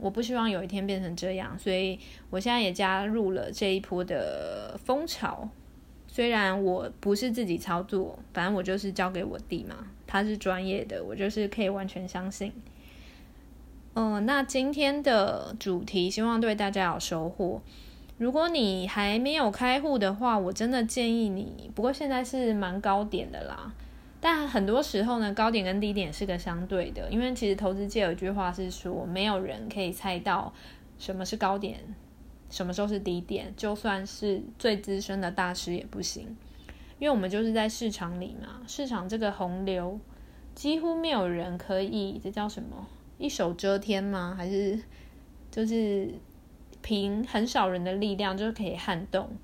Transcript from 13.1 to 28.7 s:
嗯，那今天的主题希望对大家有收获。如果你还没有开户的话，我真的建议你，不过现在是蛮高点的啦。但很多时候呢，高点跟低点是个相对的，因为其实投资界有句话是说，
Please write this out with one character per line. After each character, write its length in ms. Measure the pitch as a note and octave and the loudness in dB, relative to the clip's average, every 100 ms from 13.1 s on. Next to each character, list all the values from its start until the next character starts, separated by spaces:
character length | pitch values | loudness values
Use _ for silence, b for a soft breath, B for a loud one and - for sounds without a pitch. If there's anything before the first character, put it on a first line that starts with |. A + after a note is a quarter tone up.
| B B B B - - - - | B B B B -20 -20 -18 -6
嗯， 320 | - A3 G#3 G#3+ | 0 2 2 4
那 180 | C#4 | 4
今 300 | C4+ C4 C4+ | 4 2 2
天 280 | D4 C#4 C#4+ | 4 2 4
的 540 | C#4 A3+ G3 - C#2 A3 | 6 6 6 2 -4 -6
主 240 | G3+ F3+ | -2 0
题 260 | - F#3+ F3+ | 0 2 2
希 140 | G3 | 2
望 180 | A3+ A3+ | 2 4
对 140 | A3+ G#3+ | 4 4
大 140 | G3+ | 2
家 240 | G3+ F#3 | 2 2
有 60 | D#3+ | 0
收 300 | - E3 D#3+ | 0 -2 -2
获。 320 | - F3+ A3 - B B B B - | 0 0 0 -6 B B B B -2
如 140 | A#3 | 2
果 180 | C#4 E4+ | 4 4
你 380 | E4 G#3+ F#3+ F#3 | 4 4 2 0
还 300 | G#3 G3+ G#3+ | 2 2 4
没 160 | C4 D#4 | 2 4
有 140 | A#3+ | 2
开 300 | G3+ B3 C4 | 2 2 4
户 180 | D4+ C4+ | 4 4
的 160 | G3 | 4
话， 240 | G3+ B3 A3 | 4 4 4
我 140 | F3+ | 2
真 180 | F#3 A3+ | 0 2
的 140 | B3+ | 2
建 300 | A3+ - A#3 | 2 2 2
议 160 | A#3 A3 | 4 2
你， 420 | F#3+ A3+ - - | 0 -4 -8 -10
不 80 | A3 | 0
过 120 | A#3 | 0
现 160 | C4+ C#4+ | 2 0
在 120 | B3+ | 0
是 320 | B3 C4 B3 | 0 0 2
蛮 280 | G#3+ F#3+ F#3 | 2 2 0
高 220 | G#3 G3 G#3+ | 4 4 4
点 260 | F#3 - | -2 -4
的 140 | - C#2+ | -8 -8
啦。 260 | C#2 - - B B B B | -10 -10 -12 B B B B
但 240 | D#4+ D#4+ D4 | 4 4 4
很 200 | A#3+ G3 | 2 4
多 180 | A#3 | 4
时 180 | D4 G#3 A3 | 4 2 2
候 140 | A#3+ | 2
呢， 140 | G#3+ | 0
高 160 | G3+ A3 | 4 4
点 140 | A#3 | 4
跟 160 | F#3 F#3+ | 2 2
低 140 | G#3 | 2
点 180 | G3+ F3 | 0 -2
是 140 | D3+ G3 | -2 -2
个 120 | F3 | -2
相 300 | F3+ E3+ F#3 | -2 -4 0
对 240 | F#3+ E3+ | 0 0
的， 180 | - E3 | -4 -2
因 80 | G#3 | 0
为 160 | B3 | 0
其 140 | B3+ G#3+ | 0 2
实 80 | G3 | 2
投 180 | G#3 | 2
资 140 | G3 G3+ | 0 0
界 140 | A3+ | 2
有 120 | F#3+ | 2
句 160 | F3 F#3 | 2 0
话 220 | G3+ F3+ | 0 0
是 180 | F3+ | 0
说， 360 | F#3 | -4